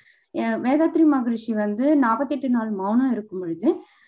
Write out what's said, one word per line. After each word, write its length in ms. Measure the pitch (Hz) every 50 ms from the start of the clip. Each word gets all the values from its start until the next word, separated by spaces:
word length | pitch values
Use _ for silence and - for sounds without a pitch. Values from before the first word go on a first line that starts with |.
| - _ _ _ _ _ -
அஹ், 240 | - 226 226 226 -
வேதாத்ரி 440 | - 247 277 302 320 320 330 320 320
மகரிஷி 500 | 302 285 262 240 240 233 226 - - 220
வந்து 420 | 214 208 208 208 208 254 294 311
நாற்பத்தெட்டு 520 | 294 262 226 226 240 285 269 294 262 262 262
நாள் 220 | 247 233 220 220
மௌனம் 420 | 214 190 190 202 220 247 262 269 233
இருக்கும் 260 | 208 214 - 185 185
பொழுது, 300 | 180 170 170 165 196 285 392 - - _ - _ _